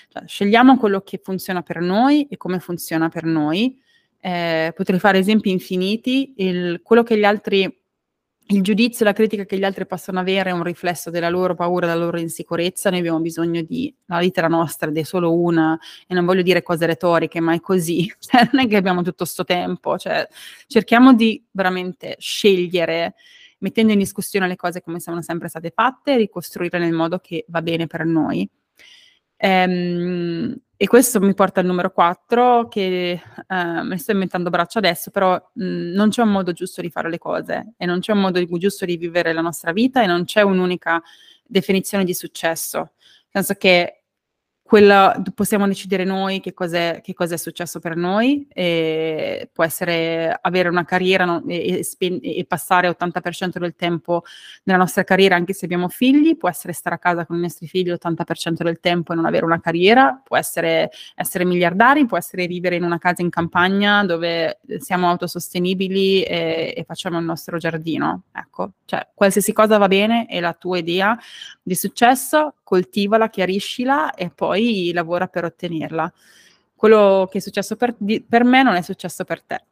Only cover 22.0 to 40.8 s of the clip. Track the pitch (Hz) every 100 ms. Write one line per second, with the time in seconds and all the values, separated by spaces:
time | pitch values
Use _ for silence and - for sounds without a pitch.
22 | - - - - 208 185 175 175 165 165
23 | 175 - _ _ - _ 190 - 220 208
24 | 196 - - 196 185 180 175 175 - 170
25 | 175 170 160 170 165 165 165 - 240 262
26 | 294 254 202 - - - 175 175 170 165
27 | 165 180 - 165 - 165 165 165 165 165
28 | 160 160 - - 196 _ _ _ - -
29 | _ _ _ - 196 185 185 180 175 175
30 | 175 180 170 170 165 - - - 196 240
31 | 247 208 196 196 196 - 180 180 185 -
32 | 170 185 _ 233 247 240 233 214 185 180
33 | 175 175 - - - 185 175 165 160 180
34 | - 196 185 185 175 170 175 233 175 175
35 | - 196 185 180 - - 185 175 175 190
36 | 214 220 220 196 180 170 185 - 170 175
37 | 165 165 160 170 165 170 214 - 175 180
38 | 202 208 190 180 175 175 196 - 180 170
39 | 170 170 165 165 170 160 170 180 254 262
40 | 202 175 175 214 202 185 180 180